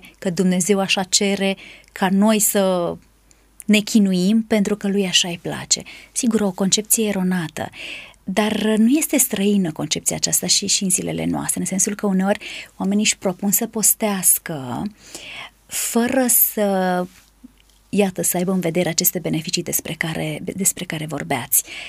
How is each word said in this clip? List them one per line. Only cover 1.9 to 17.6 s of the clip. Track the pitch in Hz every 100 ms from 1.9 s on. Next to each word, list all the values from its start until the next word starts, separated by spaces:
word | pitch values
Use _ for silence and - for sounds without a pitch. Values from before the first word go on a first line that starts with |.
ca | - 185
noi | 196 214 214
să | - 208 190 180 170 170 - _ _ _ _ -
ne | - 208
chinuim | 208 220 196 185 185 226
pentru | 220 214 202 208
că | 202
lui | 202 185
așa | - 180
îi | 170
place. | 156 147 135 - - - -
Sigur, | - 240 214
o | 202
concepție | 180 190 220 214 233 208
eronată, | 196 185 180 156 - - - - - - -
dar | - 190 214 214
nu | 214 220 226
este | 302 294 277
străină | - 196 202 202 170
concepția | 156 151 170 - 160
aceasta | 170 160 180
și, | - -
și | -
în | 190
zilele | 185 170 113
noastre, | 85 - 147 185
în | 180
sensul | 196 208
că | 208 208
uneori | 185 196 202 - - - -
oamenii | 190 208
își | 214 -
propun | 196 180 202
să | 190 226
postească | 220 - - 214 190 - - - 147 123 120 208 - - - - - - _ _
fără | - - 226 240 262 247 - -
să, | 220 202 190 185 180 180 - _ _ - _